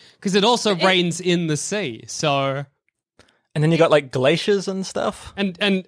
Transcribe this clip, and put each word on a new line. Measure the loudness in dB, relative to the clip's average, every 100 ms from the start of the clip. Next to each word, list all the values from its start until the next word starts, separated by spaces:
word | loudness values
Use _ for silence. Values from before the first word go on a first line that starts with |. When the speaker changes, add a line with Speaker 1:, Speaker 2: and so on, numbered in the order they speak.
| -20 _
Speaker 1:
'cause | -2 2
it |
also | 2 2 0 2
Speaker 2:
It |
Speaker 1:
rains | 2 4 0 -2
in | -2 -2 -2
the | -4
sea, | -4 -6 -6 -10 -14
so | -4 -2 0 -2 -4 -10 _ _ _ _ _ _ _ _ 0
Speaker 3:
And |
then | 2
you | 4
got, | 4
like, | 4 2
glaciers | 0 2 2 0 0 -2
and | -6 -6
stuff. | -6 -6 -8 -14 -6
Speaker 1:
And, | -6 -2
and, | -2 -2